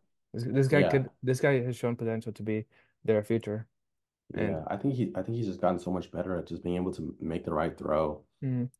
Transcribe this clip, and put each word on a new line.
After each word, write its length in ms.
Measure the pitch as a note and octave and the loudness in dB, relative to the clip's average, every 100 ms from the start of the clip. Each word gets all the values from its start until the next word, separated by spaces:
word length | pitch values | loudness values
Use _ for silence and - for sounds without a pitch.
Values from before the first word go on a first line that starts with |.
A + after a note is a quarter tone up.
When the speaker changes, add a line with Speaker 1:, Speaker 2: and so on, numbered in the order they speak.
| _ _ _ | _ _ _
Speaker 1:
this, 120 | A2 | -8
this 240 | A#2+ B2+ C3+ | 0 2 6
guy 120 | C#3+ | 6
Speaker 2:
Yeah. 100 | C#3+ | 6
Speaker 1:
could, 200 | C#3 C3 - | 4 2 -2
this 180 | B2+ B2+ | 0 2
guy 220 | D3 C3+ | 4 4
has 140 | B2 A#2 | 2 -2
shown 180 | A#2+ A#2 | -2 0
potential 360 | A2+ A2+ A2+ | -2 -2 -4
to 100 | G2+ | -6
be 240 | G#2+ G#2+ G#2+ _ _ _ | -2 -2 -4 _ _ _
their 180 | - G#2+ | 2 4
future. 460 | G#2 A2+ G#2+ G#2+ A2+ _ _ _ _ _ - | 4 0 0 -6 -8 _ _ _ _ _ -10
And 160 | - G#2 | -4 -2
Speaker 2:
Yeah, 120 | D#2+ D#2 | -2 -4
I 100 | G2+ | -2
think 180 | C#3 | 0
he, 180 | B2+ A2 | 0 0
I 80 | - | -2
think 140 | F#2 A#2 | -4 -2
he's 100 | G#2+ | -2
just 140 | - | 0
gotten 180 | - F2+ | 0 0
so 120 | - | -2
much 180 | F#2 - | -4 -4
better 260 | E2 F2 F2 | -6 -4 -4
at 80 | D#2 | -4
just 160 | E2+ | -6
being 120 | F2 F2+ | -2 -2
able 160 | F2+ | -2
to 200 | F2+ D#2 - | -4 -6 -6
make 240 | D#2+ E2 | -4 -4
the 80 | - | -2
right 220 | D#2 D#2+ - | 0 -2 -2
throw, 460 | C#2+ D2+ D#2 D2+ - _ | 0 0 0 -2 -12 _
Speaker 1:
Mm-hmm. 220 | C3+ B2+ B2 | -4 -2 -4